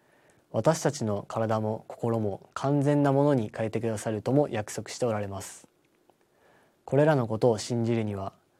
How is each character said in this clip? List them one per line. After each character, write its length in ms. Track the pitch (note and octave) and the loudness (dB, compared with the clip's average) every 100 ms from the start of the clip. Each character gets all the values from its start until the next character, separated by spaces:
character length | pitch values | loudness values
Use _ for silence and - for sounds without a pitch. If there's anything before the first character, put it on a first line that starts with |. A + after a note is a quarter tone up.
| _ _ _ _ _ | _ _ _ _ _
私 320 | A2+ C3 D#3+ | 0 2 2
た 80 | D3+ | 0
ち 120 | C3+ | 0
の 220 | A2 G2+ - | -2 -4 -4
体 320 | A2+ A2+ A2 | -4 0 0
も 240 | G#2+ A2 - | -2 -4 -8
心 320 | - A#2+ A#2 | -6 -2 0
も 280 | G#2+ F#2+ - | -2 -6 -12
完 300 | - C#3 C#3+ | -6 0 2
全 180 | C#3 D3 | 4 4
な 100 | C#3+ | 4
も 120 | C#3 | 4
の 100 | D3 | 4
に 180 | C3+ G#2+ - | 2 0 -4
変 120 | A2 | -4
え 20 | |
て 100 | A2+ | -2
く 60 | A2+ | -4
だ 100 | G#2+ | -4
さ 140 | A#2 | -4
る 100 | G#2+ | -4
と 100 | A#2+ | 0
も 160 | C#3 D3 | 2 2
約 220 | A2+ G#2 | -2 -6
束 160 | - G#2+ | -10 -10
し 100 | - | -4
て 60 | B2 | -2
お 60 | |
ら 80 | G#2+ | -2
れ 80 | G2+ | -4
ま 140 | G2 | -10
す。 260 | F#2 - _ _ _ _ _ _ _ _ _ _ _ _ - | -12 -18 _ _ _ _ _ _ _ _ _ _ _ _ 0
こ 100 | C3+ | 4
れ 100 | D#3 | 4
ら 100 | C#3+ | 4
の 120 | A2 | 0
こ 120 | - | 2
と 100 | B2+ | 2
を 80 | G#2 | 2
信 280 | - A#2+ A2+ | 0 -2 0
じ 100 | A#2 | 0
る 80 | |
に 100 | G#2+ | -2
は、 200 | G2+ G2 _ _ _ | -6 -8 _ _ _